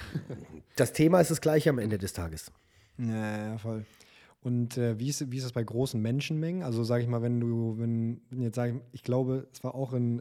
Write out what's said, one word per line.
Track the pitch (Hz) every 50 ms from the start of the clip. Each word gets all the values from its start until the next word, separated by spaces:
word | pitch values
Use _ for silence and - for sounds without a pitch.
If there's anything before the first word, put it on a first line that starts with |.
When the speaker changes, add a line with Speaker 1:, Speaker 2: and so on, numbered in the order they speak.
| - - - - - - 127
Speaker 1:
<laughs> | - - - - 156 - _ _
Speaker 2:
das | - 131 - -
Thema | - 156 160 180 180
ist | 160 - 165
das | -
gleiche | - 156 156 156 - 165
am | 139 120
Ende | 104 110 110 95
des | 95 95 -
Tages. | - 85 82 80 80 - - - - _ _ _ - - _ _ -
Speaker 3:
Ja, | 123 113 113 110 107 107 107 107 107 107
ja, | 113 110
voll. | 101 113 113 110 104 - - - - - - - - - - _ _
Und, | 123 123 120 120 117 - 127
äh, | 120 117 113 107
wie | 123 143
ist, | 143 - 151 131
wie | 123 135
ist | 127
das | 123 120
bei | 123 113
großen | 104 110 120 135 131 - 113
Menschenmengen? | 107 113 123 143 139 - 156 156 160 165 180 185 175
Also, | 131 117 117 117
sag | 110 120 120 120
ich | 120
mal, | 120 117 117
wenn | 120 120 120
du, | 120 120 117 117 113 113 110 113
wenn, | 117 117 117 113 113 113 117 - - _
wenn | 127 127 123
jetzt, | 117 -
sag | 127 120 120
ich, | 117 - - - -
ich | 127 -
glaube, | - 123 131 131 127 131 131 - - -
es | - -
war | 127 123
auch | 131 139 120 127
in, | 123 120 120 117 117